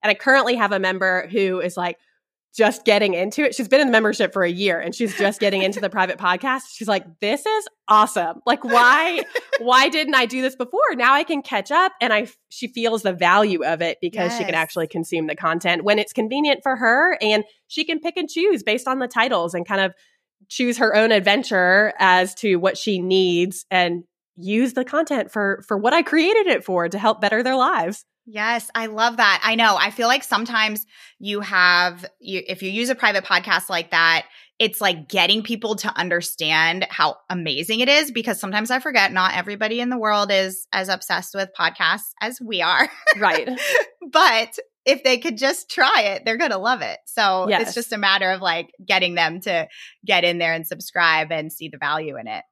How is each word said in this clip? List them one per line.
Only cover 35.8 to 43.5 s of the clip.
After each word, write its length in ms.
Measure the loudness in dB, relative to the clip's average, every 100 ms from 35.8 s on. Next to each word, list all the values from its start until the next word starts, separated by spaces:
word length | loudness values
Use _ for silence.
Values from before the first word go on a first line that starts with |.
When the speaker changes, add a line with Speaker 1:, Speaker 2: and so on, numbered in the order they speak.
| -6 -4
Speaker 2:
understand 880 | -2 -2 -6 -6 0 2 2 0 -4
how 260 | 0 -2 -2 _
amazing 520 | -6 -4 -6 -4 -2
it 80 | 2
is, 240 | 2 2
because 260 | -6 -6 -6
sometimes 320 | -4 -4 -2
I 80 | -4
forget 340 | 0 2 2
not 220 | 2 0
everybody 460 | 0 -6 -4 -4 -4
in 80 | -4
the 100 | -2
world 320 | 0 0 2
is 360 | 0 0 -6 -6
as 160 | -6 -2
obsessed 460 | -4 -2 -6 -4
with 160 | -8 -8 -2
podcasts 540 | -4 0 -2 -2 -6 -10
as 200 | -10 -8
we 220 | -8 -4
are. 260 | 0 2 0 -2
<laughs> 160 | -2 2
Speaker 1:
Right. 300 | 2 0 -4